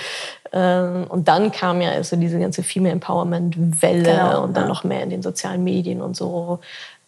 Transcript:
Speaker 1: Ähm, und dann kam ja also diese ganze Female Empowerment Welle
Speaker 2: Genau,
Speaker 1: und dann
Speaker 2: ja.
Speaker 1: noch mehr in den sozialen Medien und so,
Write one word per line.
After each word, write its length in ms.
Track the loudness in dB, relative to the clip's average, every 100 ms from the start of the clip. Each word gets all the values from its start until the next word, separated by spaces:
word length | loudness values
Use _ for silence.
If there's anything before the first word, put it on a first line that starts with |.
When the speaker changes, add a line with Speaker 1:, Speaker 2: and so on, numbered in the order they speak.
| -8 -10 -10 -14 -6
Speaker 1:
Ähm, 520 | 0 2 2 0 -2 -2
und 180 | 0 4
dann 240 | 4 4
kam 300 | 0 0 0
ja 100 | 0
also 240 | 0 0 0
diese 240 | 0 0
ganze 240 | -2 -2
Female 300 | -4 0 0
Empowerment 880 | 0 -2 0 0 0 -2 0 0 2
Welle 220 | 4 4
Speaker 2:
Genau, 400 | 4 4 4 2
Speaker 1:
und 120 | 0 0
dann 80 |
Speaker 2:
ja. 60 | 0
Speaker 1:
noch 160 | -2 -2
mehr 180 | -2
in 60 | -4
den 120 | -4
sozialen 400 | -4 -6 -4 -2 0
Medien 360 | 0 -2 -4
und 140 | -6 -4
so, 440 | -4 -4 -4 -6 -8 -18 -18 -12